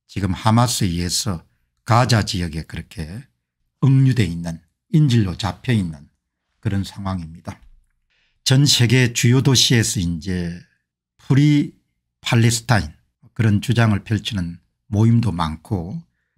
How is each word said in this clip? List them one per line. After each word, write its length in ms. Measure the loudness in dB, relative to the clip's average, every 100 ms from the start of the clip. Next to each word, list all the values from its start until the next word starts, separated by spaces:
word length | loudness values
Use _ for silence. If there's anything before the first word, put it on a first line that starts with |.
| _
지금 280 | -6 -4
하마스에 540 | -2 2 4 2 0 -2
의해서 540 | -2 -4 -4 -6 -8 -12 _ _ _ 0
가자 360 | 2 4 2
지역에 420 | 0 -4 -6 -8
그렇게 640 | -10 -14 -14 -14 -14 -14 -18 _ _ _ _ _
억류돼 420 | 2 4 4 2
있는, 360 | -2 -4 -8 -10 _ _ _
인질로 480 | 2 2 2 0 -4
잡혀 340 | -6 -6 -2
있는 340 | -2 -2 -8 -18 _ _ _ _ _
그런 240 | -6 -4
상황입니다. 760 | -6 -8 -8 -8 -10 -16 -18 -18 -20 _ _ _ _ _ _ _
전 220 | 0 2 4
세계 480 | 4 4 4 2
주요 260 | 2 2 4
도시에서 600 | 4 2 4 2 2 -2
이제 600 | -4 -4 -6 -6 -6 -10 -16 _ _ _ _ _
프리 580 | 0 2 4 2 0 -8 _ _ _ _
팔레스타인 720 | -2 2 2 0 -2 -2 -2 -12 _ _ _
그런 300 | -2 0 0
주장을 360 | 0 0 2 0
펼치는 540 | -2 -4 -4 -6 -6 -10 _ _ _
모임도 440 | 0 2 2 0
많고, 680 | -2 -6 -6 -8 -8 -8 -12 -14 _ _